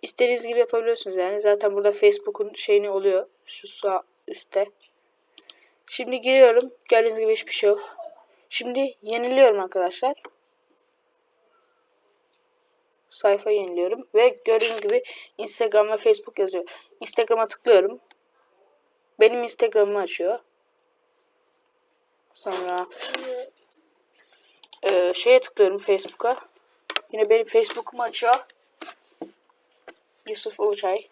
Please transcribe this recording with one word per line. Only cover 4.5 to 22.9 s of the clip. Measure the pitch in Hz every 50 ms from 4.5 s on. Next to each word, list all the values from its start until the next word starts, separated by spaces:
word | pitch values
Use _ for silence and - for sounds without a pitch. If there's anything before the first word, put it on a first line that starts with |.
| - 196 202 - - _ - - - - - _ _ _ - _ _ - - - - _ _ _ - - _
Şimdi | - - - 254 226 254 254
giriyorum. | 226 254 262 269 262 240 226 240 254 262 - - _ _
Gördüğünüz | 247 233 226 233 220 220
gibi | 220 220 220
hiçbir | 214 - - -
şey | - - 202
yok. | 208 202 - - - - - - - - - - - - _ _
Şimdi | - - 240 240 247 262 277 277 240 _ -
yeniliyorum | 214 226 233 240 247 254 262 269 240 214 202
arkadaşlar. | 185 185 - 196 180 180 180 - - 262 285 - - - - - - - - - - - - - - _ - _ _ - _ _ _ - _ - - _ _ _ _ _ _ _ - - - _ - - - - - - - - _ - - - - _ - - - _ _ - - _
Sayfa | - - - 208 202 202 - 220
yeniliyorum. | 214 208 196 180 175 175 175 180 214 247 262 - -
Ve | 214 240 254 247 - -
gördüğünüz | - 226 220 453 - 453 -
gibi | 214 202 - 247 247 - - - - - _ -
Instagram | 214 220 - - 233 220 208 214 208 214
ve | 220
Facebook | 208 - 226 214 208 - - - -
yazıyor. | 202 190 190 180 175 - - - - _ - _
Instagram'a | - - - - 226 220 233 226 226 220
tıklıyorum. | - - _ 240 226 190 180 202 240 247 _ - - _ - _ _ _ - - - - - - - - - _ _ - _ _ _ -
Benim | 220 220 - 247 240
Instagram'ımı | 233 - - 247 226 - 220 208 202 208 202
açıyor. | 190 175 - - 170 180 220 240 - - - - - - - - - - - - - - - - - _ _ - - - - - - _ - - - - - - - - - - - - -
Sonra, | - - 208 185 185 180 180 180 - - -